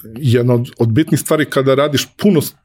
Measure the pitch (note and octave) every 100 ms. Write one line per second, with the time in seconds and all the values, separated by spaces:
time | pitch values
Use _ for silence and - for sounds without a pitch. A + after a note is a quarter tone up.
0 | G#2 A2+ C#3+ A#2+ A#2+ A#2+ B2 - A#2 A2
1 | D#3+ D3 - D#3 D3 C#3 C3+ C3+ C#3+ C#3
2 | - - G#3 E3 - -